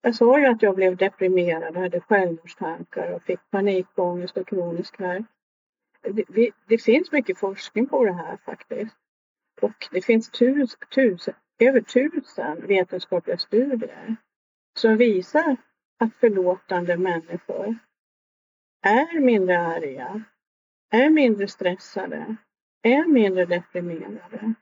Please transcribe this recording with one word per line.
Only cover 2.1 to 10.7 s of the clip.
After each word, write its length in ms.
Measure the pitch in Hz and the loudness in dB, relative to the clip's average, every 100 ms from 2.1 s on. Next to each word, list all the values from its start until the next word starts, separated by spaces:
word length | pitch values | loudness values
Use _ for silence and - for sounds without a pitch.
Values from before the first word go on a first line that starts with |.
| 202 180 165 175 - 170 170 170 170 170 | 0 2 -4 -12 -10 -10 -10 -12 -10 -8
och 100 | 175 | -8
fick 180 | - 180 _ | -6 -8 _
panikångest 880 | 196 202 185 185 - 180 180 175 - | -2 0 -2 -4 -4 -4 -4 -8 -10
och 100 | 185 | -6
kronisk 520 | 196 175 170 196 - | -6 -6 -8 -10 -10
värk. 240 | 185 185 226 _ _ _ _ _ _ _ | -8 -8 -10 _ _ _ _ _ _ _
Det, 220 | - 208 - | -8 -6 -4
vi, 220 | 208 233 _ _ | 0 0 _ _
det 120 | 226 | 0
finns 340 | - 254 370 | 4 2 2
mycket 260 | 294 226 180 | -4 -4 -6
forskning 480 | 196 196 - 214 247 | -6 -8 -8 -4 -2
på 180 | 285 | 2
det 80 | 226 | 0
här 240 | 175 165 190 | 0 -10 -12
faktiskt. 580 | - - - - 220 _ _ _ _ _ _ - | -14 -16 -12 -10 -10 _ _ _ _ _ _ -6
Och 260 | 208 - - | -6 -6 -8
det 100 | 185 | -6
finns 280 | - 226 - | 2 0 0
tus-, 460 | - 247 285 262 | 0 2 2 -2